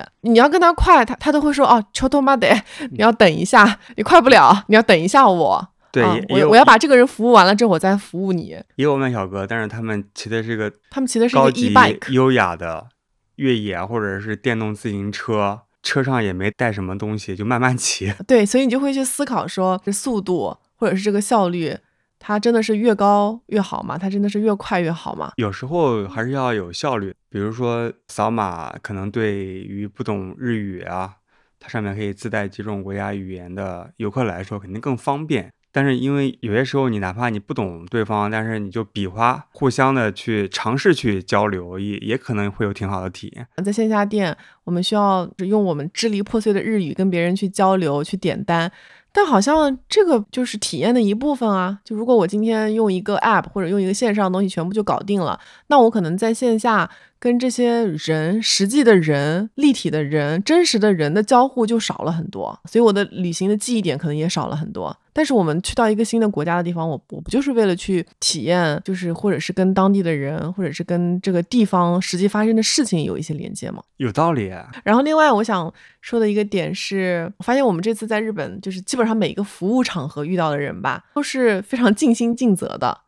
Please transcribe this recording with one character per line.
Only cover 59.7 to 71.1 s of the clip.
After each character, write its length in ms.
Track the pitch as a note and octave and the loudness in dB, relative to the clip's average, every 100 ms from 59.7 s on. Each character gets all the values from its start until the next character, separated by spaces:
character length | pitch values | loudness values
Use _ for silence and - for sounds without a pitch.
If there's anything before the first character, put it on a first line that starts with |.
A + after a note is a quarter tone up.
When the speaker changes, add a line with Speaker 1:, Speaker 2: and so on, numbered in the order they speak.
Speaker 1:
体 180 | B3 E3+ | 2 -2
的 120 | D3+ | -2
人、 400 | C#3+ D3+ C#3+ E3 | -2 0 0 -2
真 220 | G3+ E4 | 2 2
实 140 | F4 A3 | 2 2
的 140 | G#3 | 2
人 200 | F#3 D3 | 2 2
的 100 | F#3 | 0
交 240 | G#3+ B3+ C4+ | 2 4 4
互 200 | C4 A3 | 0 -2
就 120 | A#3 | -2
少 200 | - - | -2 -6
了 140 | C#3+ | -4
很 120 | E3 D#3+ | -4 -6
多， 300 | - G#1+ - | -8 -10 -10
所 160 | - A3 | -2 4
以 20 | |
我 100 | A#3 | 4
的 120 | G3 G3+ | 4 -2
旅 260 | - F3+ | -4 -6
行 160 | D#3+ F#3+ | -2 -2
的 80 | G#3 | -2
记 200 | - A#3 | -2 -2
忆 60 | |
点 160 | F3+ C3+ | -2 -4
可 80 | E3 | -4
能 100 | D3 | -4
也 120 | E3 | -4
少 180 | F3+ - | -4 -4
了 100 | D3 | -6
很 160 | - | -8
多。 240 | - E2 - _ | -8 -10 -12 _
但 140 | - D#4 | -4 0
是 80 | |
我 80 | B3 | 2
们 180 | E3+ D#3 | 0 -2
去 140 | - | -4
到 160 | - A3+ | 0 0
一 60 | G#3+ | 0
个 80 | |
新 160 | A3+ A3+ | 0 0
的 80 | A3 | 0
国 160 | G3+ | -2
家 120 | D#3+ F3 | -2 -2
的 60 | |
地 100 | F3 | -2
方， 160 | E3+ E3 | -4 -6
我， 40 | C#3 - | -6 -10
我 120 | D3+ | -16
不 80 | D#3 | -4
就 140 | B3 | -4
是 80 | C#4 | 0
为 160 | A#3 G#3 | 0 0
了 80 | |
去 320 | F3+ - F#3 - _ | 0 -2 -4 -4 _
体 220 | - D#3+ | -6 -4
验， 380 | B2 F3+ E3 D3 | 0 0 0 -2
就 100 | - | -6
是 180 | F#3 F3+ | -6 -6
或 200 | E3 G#3 | -4 -2
者 80 | D#3 | -2
是 120 | - | -2
跟 220 | F#3 F#3+ | 0 2
当 180 | G3 F#3+ | 2 2
地 80 | G3 | 2
的 140 | E3+ | 0
人， 380 | D3+ C#3 D#3 D3+ | -2 -4 -6 -8
或 100 | F#3+ | -6
者 80 | F3 | -8
是 140 | D#3 | -6
跟 360 | E3+ F3 F3 | -4 -2 -2